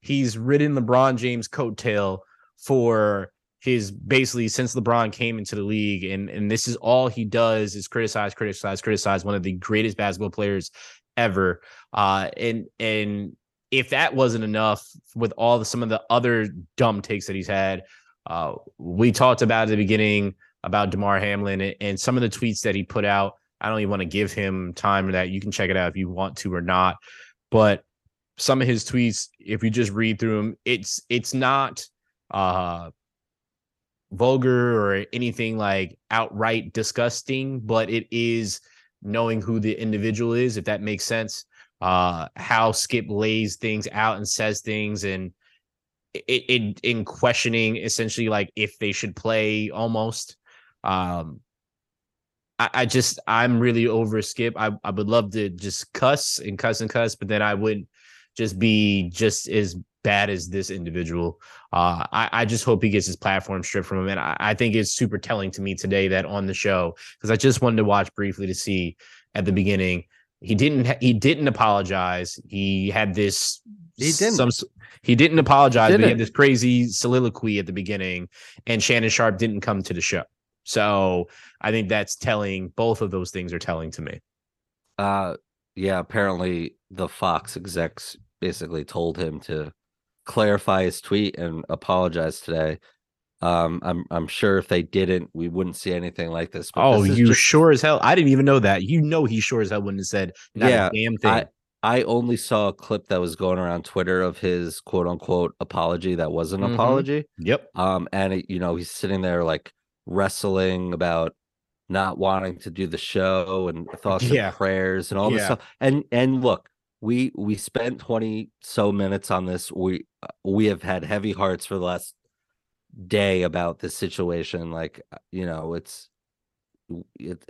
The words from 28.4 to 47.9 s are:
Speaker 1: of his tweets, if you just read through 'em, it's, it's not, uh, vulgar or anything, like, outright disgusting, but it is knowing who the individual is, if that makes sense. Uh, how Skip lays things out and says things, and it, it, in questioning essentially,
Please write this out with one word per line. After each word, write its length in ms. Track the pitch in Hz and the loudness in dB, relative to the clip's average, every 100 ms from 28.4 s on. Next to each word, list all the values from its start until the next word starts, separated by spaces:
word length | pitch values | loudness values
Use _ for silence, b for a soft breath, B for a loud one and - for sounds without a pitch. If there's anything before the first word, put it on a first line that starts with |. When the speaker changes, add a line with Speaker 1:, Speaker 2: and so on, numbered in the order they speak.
| - 131 | 0 2
Speaker 1:
of 60 | 123 | 2
his 180 | 113 - | 0 -2
tweets, 440 | 127 120 101 - _ | 0 0 -2 -10 _
if 240 | - 107 | -8 -2
you 60 | 113 | -2
just 220 | 113 107 | 0 -2
read 280 | 101 113 104 | 0 -2 0
through 200 | 113 107 | -2 0
'em, 180 | 107 - - | -2 -6 -4
it's, 360 | 113 101 - - | -4 -4 -10 -4
it's 240 | 123 - 131 | -4 -2 -2
not, 500 | 131 139 135 - - _ _ _ _ | 0 0 -2 -8 -18 _ _ _ _
uh, 580 | 98 95 92 87 85 85 - _ _ _ _ _ _ _ _ _ _ _ | -2 0 0 -4 -8 -12 -20 _ _ _ _ _ _ _ _ _ _ _
vulgar 680 | 95 123 131 127 123 120 113 | 0 2 4 4 4 4 2
or 260 | 101 98 101 | 2 0 -2
anything, 440 | 120 123 110 113 110 | -4 -4 -4 -4 -2
like, 400 | 104 98 95 - _ | 0 0 -2 -10 _
outright 600 | 113 113 101 110 113 85 | -2 -2 -2 -2 -2 -4
disgusting, 840 | 113 110 - 120 - - 131 135 131 | -6 -4 -2 -2 -2 -6 -6 -4 -8
but 300 | 107 113 107 | 0 0 0
it 180 | 113 - | -2 -4
is 480 | 117 117 117 107 - b b b _ | -2 0 0 -4 -8 b b b _
knowing 400 | 101 113 117 110 | -6 -2 0 -2
who 180 | 101 113 | -2 -2
the 140 | 110 | -2
individual 600 | - 110 107 110 107 117 | -2 -4 -2 -2 -2 0
is, 240 | 117 127 107 | 0 0 -2
if 80 | 92 | -4
that 160 | 104 | -4
makes 240 | 104 101 - | -4 -6 -4
sense. 400 | 113 110 - - b b _ | -4 -4 -10 -16 b b _
Uh, 460 | 92 92 90 85 78 - | 0 2 2 0 -8 -12
how 360 | - 117 113 | 0 2 2
Skip 340 | 107 - 120 110 | 0 -2 -4 -2
lays 460 | 104 110 110 107 - | -2 0 0 -2 -4
things 320 | 113 107 - | -4 -4 -4
out 260 | 104 110 101 | -2 0 -2
and 100 | 104 | -4
says 340 | - 107 104 | -2 -2 -2
things, 420 | - 107 104 104 | -4 -4 -4 -4
and 280 | 101 92 92 - _ _ _ _ _ _ _ | -4 -6 -8 -14 _ _ _ _ _ _ _
it, 300 | - - 127 - | -12 -2 -2 2
it, 300 | 127 104 98 | 0 0 -2
in 240 | 117 117 101 | -2 -2 -4
questioning 720 | - 123 120 117 117 110 113 | 0 0 2 0 0 0 -2
essentially, 500 | 107 | -4